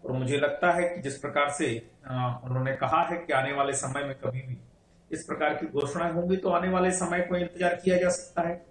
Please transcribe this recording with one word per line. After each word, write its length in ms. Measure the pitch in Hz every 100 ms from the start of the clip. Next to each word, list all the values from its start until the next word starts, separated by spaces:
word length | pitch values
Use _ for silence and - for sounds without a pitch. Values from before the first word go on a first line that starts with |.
| -
और 60 |
मुझे 260 | 131 123 143
लगता 340 | 147 - 175
है 180 | 175 175
कि 120 | 175
जिस 160 | 139 127
प्रकार 320 | 143 147 143
से, 420 | - 151 117 - _ -
अ, 360 | 127 123 123
उन्होंने 280 | 127 127 131
कहा 360 | 135 131 160 170
है 60 | 170
कि 160 | -
आने 200 | 139 139
वाले 200 | 143 139
समय 300 | 135 135 139
में 120 | 143 135
कभी 260 | - 127
भी 160 | 131 123 - - _ _ _
इस 120 | 156
प्रकार 300 | - - 151
की 140 | - 165
घोषणाएं 440 | 175 175 175 170
होंगी, 260 | 165 180 185
तो 120 | 190
आने 200 | 175 185
वाले 220 | 185 185
समय 280 | 180 170 175
को 160 | 175 180
इंतजार 400 | 175 - 180 175
किया 220 | 185 180
जा 120 | 180
सकता 400 | 180 - - 170
है। 160 | 175 -